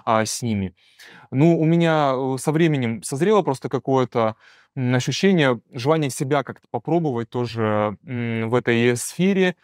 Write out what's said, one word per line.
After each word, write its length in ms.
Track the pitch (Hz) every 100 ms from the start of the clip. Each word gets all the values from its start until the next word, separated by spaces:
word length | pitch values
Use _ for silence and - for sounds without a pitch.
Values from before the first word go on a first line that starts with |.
а, 220 | - 113 107
с 160 | -
ними. 320 | 120 104 95 - _ _ - - -
Ну, 280 | 127 160 165
у 60 | 160
меня, 480 | 170 165 156 143 131
э, 220 | 135 131
со 120 | -
временем 520 | 151 170 147 120 113
созрело 400 | - 135 180 214
просто 260 | 151 131 123
какое-то, 680 | 135 127 131 127 123 110 110 - - _ -
м, 200 | 123 127
ощущение, 640 | 127 135 190 185 139 120 _
желание 360 | 135 123 160 147
себя 340 | - 139 143
как-то 240 | 131 113 _
попробовать 580 | 123 - 165 156 117 117
тоже, 680 | 127 120 117 110 107 104 101 -
м, 440 | 123 120 113 113
в 60 | 123
этой 420 | 123 117 120 120
сфере. 580 | - - 180 196 185 175